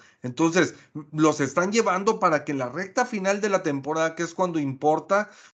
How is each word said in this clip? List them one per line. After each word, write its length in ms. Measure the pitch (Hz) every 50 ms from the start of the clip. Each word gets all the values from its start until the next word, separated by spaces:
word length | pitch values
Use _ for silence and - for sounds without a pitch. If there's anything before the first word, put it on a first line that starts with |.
| - _ _ _ -
Entonces, 500 | 123 123 - 165 165 160 180 151 - - - - _ - 151 151 - 156
los 260 | 156 156 151 147 143
están 320 | 139 131 - 175 180 202
llevando 480 | 208 233 214 202 180 185 196 220 220 -
para 240 | 196 170 156 143 143
que 80 | -
en 60 | 143
la 100 | 135 127
recta 380 | 120 123 170 190 190 - 254 247
final 340 | 233 220 196 190 196 202 208
de 100 | 208 208
la 140 | 196 185 160
temporada, 520 | 160 139 139 131 143 160 160 160 160 160
que 80 | 170 170
es 100 | 165 -
cuando 260 | - 185 180 165 160
importa, 680 | 143 135 131 135 147 151 156 151 - - 196 208 208 - - - - -